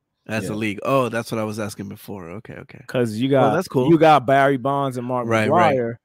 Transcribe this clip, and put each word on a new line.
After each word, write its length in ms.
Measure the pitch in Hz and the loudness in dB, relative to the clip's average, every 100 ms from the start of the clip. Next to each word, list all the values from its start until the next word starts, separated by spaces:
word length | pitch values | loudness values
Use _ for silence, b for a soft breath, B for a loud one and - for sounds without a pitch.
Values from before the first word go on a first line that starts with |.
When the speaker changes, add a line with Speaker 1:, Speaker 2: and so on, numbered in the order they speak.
| _ _ - | _ _ -8
Speaker 1:
As 220 | 110 95 | -6 -6
a 40 | |
Speaker 2:
Yeah. 40 | 107 | -4
Speaker 1:
league. 200 | 110 101 | -4 -4
Oh, 240 | - 135 123 | -2 0 0
that's 240 | 117 113 | -4 -6
what 80 | 113 | -6
I 40 | 110 | -6
was 140 | 107 | -6
asking 280 | 104 - 101 | -10 -10 -14
before. 420 | 101 - 101 85 | -14 -14 -14 -14
Okay, 260 | 98 - - | -16 -16 -18
okay. 280 | - - - | -18 -20 -8
Speaker 2:
'Cause 280 | 131 120 107 | -4 -4 -2
you 140 | 135 | 0
Speaker 1:
Well, 200 | 135 120 | 2 2
Speaker 2:
got, 40 | 147 | 2
Speaker 1:
that's 120 | 185 | -2
cool. 200 | 139 127 | 0 4
Speaker 2:
you 80 | 165 | 6
got 280 | 156 147 127 | 6 6 4
Barry 320 | 135 139 139 | 4 4 2
Bonds 400 | 127 139 139 123 | -2 -2 -2 -4
and 100 | 123 | -4
Mark 180 | 127 120 | -4 0
Speaker 1:
Right, 220 | 113 110 | 0 2
right. 280 | 160 170 135 | 4 4 2
Speaker 2:
McGwire, 200 | 117 117 | -2 -6